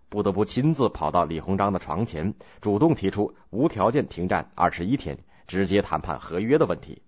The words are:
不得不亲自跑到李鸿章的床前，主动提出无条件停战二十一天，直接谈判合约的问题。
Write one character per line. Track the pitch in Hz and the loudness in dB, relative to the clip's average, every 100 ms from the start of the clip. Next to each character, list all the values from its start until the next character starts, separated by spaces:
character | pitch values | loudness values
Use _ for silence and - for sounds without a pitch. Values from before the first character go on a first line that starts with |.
| _ | _
不 | 104 | -2
得 | 101 | 0
不 | 95 | 0
亲 | 104 123 151 | -2 2 2
自 | 156 113 | 2 0
跑 | - 78 | 0 0
到 | 85 | 2
李 | 78 80 | 0 -2
鸿 | 80 95 | -2 0
章 | 101 | 0
的 | 92 | 0
床 | - 82 | -4 -4
前， | 113 80 92 - - - | -4 -4 -6 -6 -14 -6
主 | 104 101 | 0 4
动 | 160 - | 4 2
提 | 95 | 0
出 | 101 104 - - | -2 -4 -6 -10
无 | 101 147 | -2 -2
条 | 104 104 | 2 2
件 | 135 - | 2 -2
停 | - 90 | -4 -2
战 | 92 - - | 0 -2 0
二 | 87 | 0
十 | - 92 | 2 -2
一 | 139 | -2
天， | - 69 - - - | -2 -10 -14 -20 -6
直 | 90 92 | -2 2
接 | 101 | 2
谈 | - 80 | 2 -4
判 | - 69 | -4 -8
合 | - 87 | -6 -4
约 | 113 156 | 2 4
的 | 151 | 4
问 | 85 | 0
题。 | - - | -8 -18